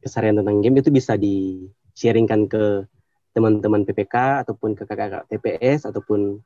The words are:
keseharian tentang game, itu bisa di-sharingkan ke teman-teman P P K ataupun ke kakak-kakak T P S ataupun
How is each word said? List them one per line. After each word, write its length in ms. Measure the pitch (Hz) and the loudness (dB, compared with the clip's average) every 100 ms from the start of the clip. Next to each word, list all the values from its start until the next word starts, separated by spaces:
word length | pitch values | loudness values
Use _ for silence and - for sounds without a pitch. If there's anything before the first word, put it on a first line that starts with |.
| 98 | -10
keseharian 320 | - 110 107 | -4 0 0
tentang 240 | 104 104 | 2 2
game, 160 | 107 135 | 4 4
itu 160 | 135 | 4
bisa 240 | 139 131 107 | 2 2 -2
di-sharingkan 1300 | 104 98 95 92 92 _ _ - 117 113 110 107 101 | 0 -2 -4 -8 -14 _ _ -4 0 2 2 2 0
ke 400 | 110 104 101 95 _ _ _ _ | 0 0 0 -4 _ _ _ _
teman-teman 540 | - 110 107 104 107 101 | 0 2 2 2 0 0
P 80 | 104 | -2
P 80 | 101 | -2
K 400 | 120 127 139 131 | 0 0 0 -4
ataupun 320 | 110 110 104 | -6 -6 -6
ke 80 | 101 | -8
kakak-kakak 400 | 101 104 95 - | -8 -8 -8 -8
T 100 | 107 | -6
P 40 | - 85 | -4 -2
S 320 | 123 147 110 | 0 0 -2
ataupun 480 | 101 - 107 101 101 | -10 -2 -2 -2 -6